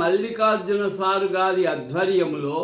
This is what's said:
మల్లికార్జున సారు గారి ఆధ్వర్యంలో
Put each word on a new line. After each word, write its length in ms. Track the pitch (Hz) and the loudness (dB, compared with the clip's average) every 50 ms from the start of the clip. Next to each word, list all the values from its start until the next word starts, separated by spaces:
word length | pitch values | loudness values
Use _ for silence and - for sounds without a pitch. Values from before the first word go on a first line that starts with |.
మల్లికార్జున 880 | 170 170 185 208 214 226 226 - 220 220 214 214 180 185 202 202 202 196 | 0 2 2 0 0 -2 -2 0 2 2 2 0 0 -2 -2 0 0 -2
సారు 400 | 196 190 190 190 196 196 196 190 180 | -2 -2 0 0 0 0 0 0 0
గారి 300 | 185 185 190 185 185 185 | 2 2 2 2 2 2
ఆధ్వర్యంలో 920 | 165 151 139 127 123 139 175 190 190 196 180 170 151 151 147 143 139 147 160 | 0 0 -2 -6 -4 -2 0 0 2 2 2 2 0 -2 -4 -4 -4 -4 -4